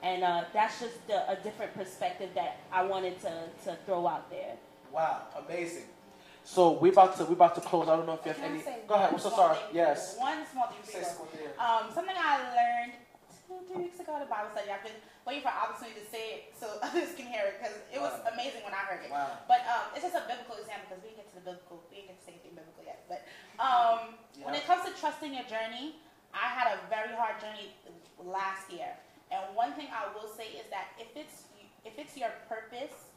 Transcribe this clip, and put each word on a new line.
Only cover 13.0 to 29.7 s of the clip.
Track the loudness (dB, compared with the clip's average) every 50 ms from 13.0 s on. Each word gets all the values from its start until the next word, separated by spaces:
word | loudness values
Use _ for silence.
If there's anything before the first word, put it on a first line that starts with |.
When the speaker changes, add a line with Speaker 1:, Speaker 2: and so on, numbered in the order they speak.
| -20 -20 -20 -20 _ -20 -20 -20 -18
Speaker 3:
two, | -16 -14 -14 -12 -10
three | -8 -6 -6
weeks | -6 -8 -12
ago | -10 -8 -6
at | -6 -4
a | -4
Bible | -4 -6 -4 -6 -6
study. | -8 -6 -6 -6
I've | -8 -8
been | -12 -14 -14 -18 -20 -20 -14 _ -8
waiting | -8 -4 -2
for | -2 -2
an | 0
opportunity | -2 -4 -4 -8 -12 -14 -14 -14
to | -16 -12
say | -10 -8 -8 -8 -8 -10
it | -12 -16 -16
so | -12 -10 -10 -8 -6
<laughs> | -6
others | -2 0 0 0 0 -6 -12
can | -12 -8
hear | -4 -2 -2 -2 -2
it, | -4
'cause | -8 -8 -8 -10 -14 -10 -6
it | -4
was | -4 -4 -4 -2 -4
Speaker 2:
Wow. | -4 -2
Speaker 3:
amazing | -2 -6 -6 -6 -8 -10
when | -8 -6
I | -6 -4
heard | -4 -6 -8 -8
it. | -6 -4
Speaker 2:
Wow. | -2 -2 -2 -4 -8 4
Speaker 3:
But, | 6 6 6 6 2
um, | 0 0 -2 -4 -6
it's | -6 -6 -2
just | -2
a | -2 -4
biblical | -4 -8 -8 -8 -12 -12
example, | -12 -12 -10 -12 -12 -12 -12 -16
'cause | -16 -16
we | -18 -18
didn't | -18 -20
get | -20 -20
to | -16 -14
the | -14 -14
biblical, | -14 -16 -20 -20 -20 -20 -20 -20
we | -20
didn't | -20 -20 -20
get |
to | -20 -20
say | -20 -20 -20
anything | -20 -20 -20
biblical | -20 -20 -20 -20 -20 -16
yet. | -16 -16 -16 -12 -10 -10
But, | -10 -10 -14 -20 -20 -20 -20 -2 2
um, | 4 6 8 8 8 8 6 4 2 -6 -12 -18 -20 -20 -18 -12
when | -8 -4 -4
Speaker 2:
Yeah. | -4 4
Speaker 3:
it |
comes | 4 4 4 4 -4
to | -6
trusting | -2 -2 -2 -2 -2 -8 -8 -6
your | -6 -8 -6 -4
journey, | -4 -4 -4 -6 -8 -10 -10 -12 -14 -20 -20 -20 -20 _ _ -6
I | -2 -2 -2
had | 0 2 2 2 2
a | 0 -2 -4
very | -2 -2 -2 -4 0
hard | 0 0 0 0 -4 -8
journey | -12 -12 -12 -14 -14 -16 -20 -20 -20 -20 -20 -20 -20 -20 -16 -12
last | -6 -4 -2 -2 -2 -4 -6 -10 -12 -10
year. | -10 -10 -10 -10 -12 -16 -20 -20 -20 -12 _
And | -6 -6 -6 -6 -2
one | 0 0 0